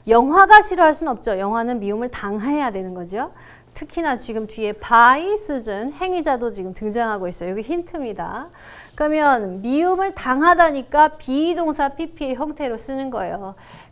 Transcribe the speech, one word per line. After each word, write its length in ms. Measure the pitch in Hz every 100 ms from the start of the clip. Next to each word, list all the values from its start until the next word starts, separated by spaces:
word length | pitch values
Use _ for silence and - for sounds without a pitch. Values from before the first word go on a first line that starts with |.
| -
영화가 540 | 233 269 349 392 427
싫어할 320 | 427 359 320
순 140 | 302 320
없죠. 280 | 240 233 190
영화는 420 | 196 226 233 240
미움을 300 | 202 208 247
당해야 640 | - 202 208 240 294 262
되는 220 | 196 185
거죠. 380 | 180 175 202 294 - - - _
특히나 440 | - 311 - 320 247
지금 300 | 240 220 214
뒤에 240 | - 208
by 600 | 214 - 233 240 277 359
Susan, 580 | 427 427 277 220 196 254
행위자도 600 | 294 370 359 302 254 233
지금 220 | 208 185
등장하고 540 | 180 214 226 226 208 180
있어요. 240 | 175 180
여기 100 | 196
힌트입니다. 880 | 220 349 349 339 247 185 170 202 330 - - - - -
그러면 640 | 202 311 294 247 196 185
미움을 540 | 220 285 349 370 392 381
당하다니까 1000 | 262 262 330 349 330 277 - 294 311 302
비동사 720 | - 269 330 339 320 294 277
피피의 460 | 277 330 - 277 247
형태로 420 | 302 302 277 226
쓰는 320 | - 269 269
거예요. 460 | 233 175 175 196 196 - - -